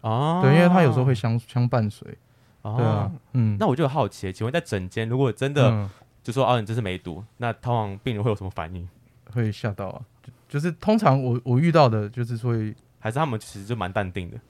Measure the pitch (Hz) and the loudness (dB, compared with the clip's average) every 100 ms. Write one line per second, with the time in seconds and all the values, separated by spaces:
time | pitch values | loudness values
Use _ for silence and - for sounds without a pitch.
0 | 117 113 147 175 139 151 175 185 156 113 | -2 -2 0 2 6 8 8 6 6 4
1 | 127 127 117 117 - - 123 127 107 - | 2 2 0 -2 -2 0 0 2 -2 -4
2 | - - _ _ _ _ - 113 117 107 | -16 -20 _ _ _ _ -8 0 0 2
3 | 95 139 _ 127 110 101 214 165 147 147 | -2 -6 _ 0 0 2 0 2 0 0
4 | 110 - 95 92 110 160 165 104 92 - | -2 -4 -10 -6 -4 -4 -2 -6 -4 -6
5 | 113 123 135 107 131 135 120 113 101 - | -4 0 0 0 -4 4 4 4 -2 -10
6 | _ _ - 123 120 123 104 113 104 90 | _ _ -8 0 2 2 0 -4 -4 -6
7 | 90 80 110 _ 120 110 127 120 107 98 | -8 -12 -14 _ -8 -6 -2 -2 -2 -6
8 | - 107 113 104 95 - 80 90 90 _ | -6 -4 -2 -2 -6 -8 -10 -8 -12 _
9 | _ _ _ 110 113 101 113 98 95 - | _ _ _ -4 -4 -2 -6 -6 -8 -10
10 | - _ - - _ 143 165 165 185 220 | -16 _ -20 -20 _ -6 -4 -4 0 2
11 | 196 135 127 123 123 123 170 165 139 110 | 4 4 2 -2 0 2 4 6 4 4
12 | 104 120 117 117 120 117 107 104 _ _ | -2 -6 -6 -4 -2 -2 -4 -8 _ _
13 | 110 120 156 110 - 104 98 117 90 95 | -6 -2 -2 -4 -8 -16 -8 -6 -4 -2
14 | 95 92 87 113 _ | -4 -6 -10 -12 _